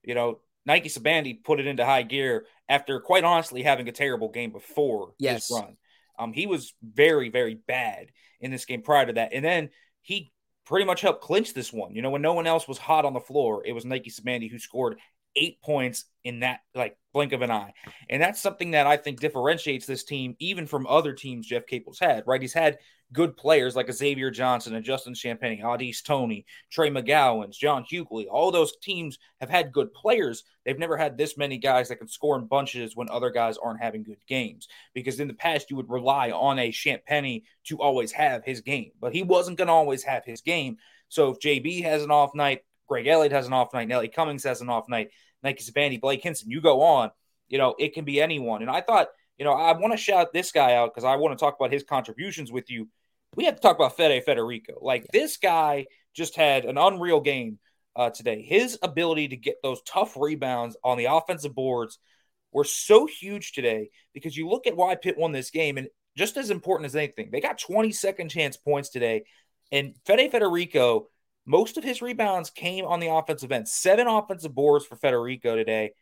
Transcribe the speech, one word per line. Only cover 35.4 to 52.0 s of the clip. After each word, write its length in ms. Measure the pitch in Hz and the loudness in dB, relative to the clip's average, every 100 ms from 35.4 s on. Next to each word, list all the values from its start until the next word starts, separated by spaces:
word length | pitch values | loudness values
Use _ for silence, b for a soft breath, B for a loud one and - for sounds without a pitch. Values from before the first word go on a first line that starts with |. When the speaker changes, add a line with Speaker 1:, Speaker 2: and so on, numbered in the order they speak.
| 165 151 - | -2 -2 -4
Speaker 1:
you 60 | 135 | -10
would 120 | 117 | -6
rely 440 | 123 123 139 123 | -2 2 2 0
on 260 | 87 135 135 | 2 0 2
a 120 | 120 | -2
Champagnie 720 | 113 151 127 - 147 135 117 b b | -2 -4 -4 -2 -2 -2 -8 b b
to 160 | - 156 | -12 0
always 320 | 143 131 113 | 0 2 -2
have 320 | - 151 123 | 0 0 0
his 160 | 131 123 | -6 -8
game. 300 | 120 139 107 _ | -6 -6 -8 _
But 140 | 123 | -6
he 80 | 165 | -4
wasn't 360 | 185 180 180 175 | 2 2 2 -2
gonna 140 | 175 | 4
always 300 | 165 151 135 | 4 4 -2
have 220 | 139 123 | -2 -6
his 160 | - 113 | -6 -8
game. 380 | - 170 135 113 b b b | -4 -2 -4 -10 b b b
So 220 | - 143 | 2 2
if 80 | 127 | 2
J 220 | 151 139 | 0 0
B 220 | 143 180 | -2 -4
has 200 | 170 156 | 0 0
an 80 | 147 | 4
off 240 | 147 143 | 4 4
night, 280 | 147 143 131 _ _ _ | 2 0 -2 _ _ _
Greg 180 | 123 123 | -2 4
Elliott 260 | 160 147 | 4 6
has 140 | 143 123 | 2 2
an 60 | |
off 200 | 131 120 | 0 0
night, 160 | 127 113 | -2 -2
Nelly 200 | 123 113 | -2 -2
Cummings 360 | - 156 139 | -2 -2 -2
has 160 | 139 120 | -6 -6
an 80 | 123 | -4
off 200 | 117 110 | -4 -2
night, 220 | 117 104 b b b | -6 -6 b b b
Nike 220 | 139 135 | -6 -6
Sabandi, 360 | - 143 143 120 | -4 0 0 0
Blake 220 | 131 135 | -2 -2
Hinson, 280 | 175 156 110 | -4 -8 -8
you 100 | 139 | 4
go 220 | 160 135 | 6 8
on, 280 | 165 143 110 _ _ _ _ | 6 6 2 _ _ _ _
you 100 | 135 | 2
know, 160 | 131 - | 2 2
it 160 | 151 | -4
can 100 | 160 | -4
be 160 | 147 143 | -2 2
anyone. 400 | 160 151 120 107 | 2 0 -4 -4
And 100 | 120 | -2
I 100 | 156 | -2
thought, 280 | 180 208 151 b b _ | 4 4 4 b b _
you 60 | |
know, 80 | 143 | 0
I 200 | 139 165 | 4 4
wanna 240 | 165 214 220 | 4 2 0
shout 360 | - 190 170 | 4 4 4
this 200 | 170 175 | 0 0
guy 220 | 156 135 | 4 6
out 200 | 120 120 | 6 2
'cause 100 | 120 | 0
I 120 | 127 139 | 0 2
wanna 200 | 151 131 | 2 2
talk 200 | 147 143 | 0 0
about 140 | 131 | -2
his 120 | 139 | -2
contributions 680 | 139 139 | -2 -4